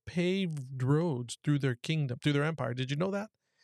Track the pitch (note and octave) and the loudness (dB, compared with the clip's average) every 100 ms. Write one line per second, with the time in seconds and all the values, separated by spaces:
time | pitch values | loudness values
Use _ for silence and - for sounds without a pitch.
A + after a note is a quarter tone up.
0 | - F3+ F3 F#3+ F#3 D3+ B2+ C3 B2+ D3+ | -6 0 2 2 0 -4 -6 -2 2 4
1 | F3 B2 A#2 - - C#3+ C3+ A#2+ - D#3+ | 2 -2 -4 -4 0 2 2 -2 -2 0
2 | C#3 A#2+ D3+ C#3+ D3+ D3 A#2+ B2+ C3 C#3+ | -2 0 2 2 0 -2 -4 -2 -2 -2
3 | F#3+ G3 G#3+ _ _ _ | -2 -2 -6 _ _ _